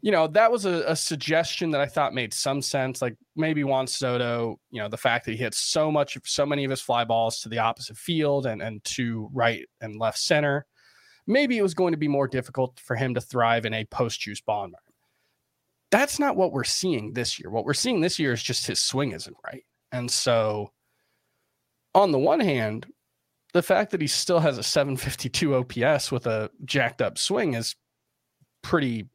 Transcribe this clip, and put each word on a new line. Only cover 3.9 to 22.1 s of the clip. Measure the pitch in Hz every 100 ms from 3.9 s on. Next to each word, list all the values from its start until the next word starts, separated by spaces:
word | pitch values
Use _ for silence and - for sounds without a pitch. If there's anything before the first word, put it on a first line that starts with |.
| - 135 123 120 120 117 107 _
you | 120
know, | 104
the | 110
fact | 123 117 -
that |
he | 113
hits | 117 -
so | - 165 156
much, | 151 143 -
so | - - 143
many | 143
of | 135
his | 131
fly | - 120
balls | 117 113 113 -
to | 110
the | 113
opposite | 113 113 - 113
field | - 165 151 143 131
and, | 107
and | 107 107
to | - - 120 113 107
right | 131 117 110 64 _
and | 113 107
left | 113 -
center, | - 156 147 143 - _ _ _ _ _ -
maybe | 240 285 240
it |
was | 196
going | 160 180
to | 165
be | 151
more | 139 135
difficult | 131 123 - 127 -
for | - 120
him | 127
to | 123
thrive | - 127 117 117 110
in |
a | 110
post-juice | 110 - 120 - - 101
ball | - 104
environment. | 95 87 _ _ _ _ _ _ _ _ _ _ _
That's | 202 285 -
not | 285
what | 262 180
we're | 135
seeing | 120 - 185 143 107
this | 120 117 -
year. | 90
What | 110 110
we're |
seeing | 139 247 226
this | 165 -
year | 143
is | 117
just | - 123 -
his | 113
swing | - 131 139
isn't | 82 - -
right. | - - _ _ _
And | 127 120
so, | - - 117 107 107 104 _ _ _ _ _ _ _ _ _ _ _ _
on | 185 196